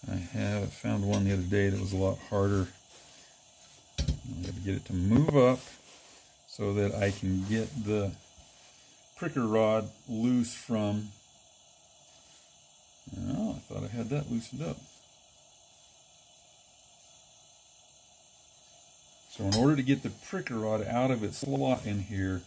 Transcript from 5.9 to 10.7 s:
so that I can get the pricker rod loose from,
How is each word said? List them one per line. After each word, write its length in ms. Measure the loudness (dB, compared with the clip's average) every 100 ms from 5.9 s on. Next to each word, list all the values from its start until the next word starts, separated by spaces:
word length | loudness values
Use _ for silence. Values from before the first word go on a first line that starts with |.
| -20 -20 -20 -20 -20 -20
so 240 | -4 -2
that 220 | 0 0
I 160 | 2 0
can 340 | 0 0 0
get 400 | 0 0 -2 -4
the 280 | -2 0 0 -4 -16 -20 -20 -20 -20 -20 -20 -20 -20 -8
pricker 300 | -4 0 2
rod 440 | 4 4 4 0 -10 -8
loose 460 | 0 2 2 2
from, 540 | -4 -4